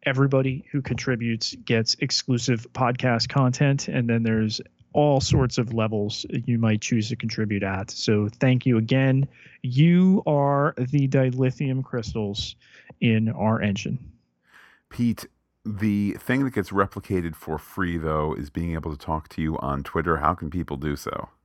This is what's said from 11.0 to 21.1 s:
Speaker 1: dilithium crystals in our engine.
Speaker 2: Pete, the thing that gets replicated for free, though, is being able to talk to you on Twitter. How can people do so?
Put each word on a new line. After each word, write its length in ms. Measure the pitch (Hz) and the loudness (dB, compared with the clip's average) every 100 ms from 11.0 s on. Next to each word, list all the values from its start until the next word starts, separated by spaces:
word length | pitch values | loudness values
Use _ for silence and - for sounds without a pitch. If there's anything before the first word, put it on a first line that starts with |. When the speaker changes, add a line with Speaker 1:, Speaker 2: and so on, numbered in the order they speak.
| 135 | 2
Speaker 1:
dilithium 800 | 135 131 127 127 127 135 131 | 4 2 2 0 0 -4 -4
crystals 720 | 127 123 107 113 101 101 - - _ - - - | -4 -6 -6 -4 -4 -6 -8 -12 _ -20 -20 -2
in 260 | 117 110 110 | 2 2 2
our 320 | - 107 - | 0 0 2
engine. 380 | 104 98 - - - - _ _ _ - - _ _ | 0 -2 -4 -8 -10 -20 _ _ _ -20 -20 _ _
Speaker 2:
Pete, 380 | - 117 107 - _ _ _ 107 | -2 -2 -2 -10 _ _ _ -10
the 500 | 101 107 101 101 - | -2 0 0 0 -2
thing 260 | - 131 | -2 0
that 100 | 135 | 0
gets 160 | 107 90 | -2 0
replicated 680 | 98 95 98 - 92 85 78 | 2 0 -2 -2 -2 -2 -6
for 220 | - 78 | -8 -8
free, 400 | - - 90 85 | -6 -4 -2 -2
though, 360 | 78 78 76 | 0 0 -2
is 140 | - 76 | -4 -6
being 240 | 82 85 | -6 -4
able 240 | 80 80 76 | -4 -6 -8
to 20 | |
talk 300 | - 78 - | -6 -6 -6
to 140 | - | -4
you 160 | 78 78 | -4 -2
on 240 | 67 69 | -4 -6
Twitter. 340 | - 87 80 76 | -4 -2 0 0
How 180 | 76 | 0
can 140 | 87 78 | -2 -4
people 300 | 87 73 69 | -6 -6 -4
do 180 | 76 71 | -4 -4
so? 320 | - | -6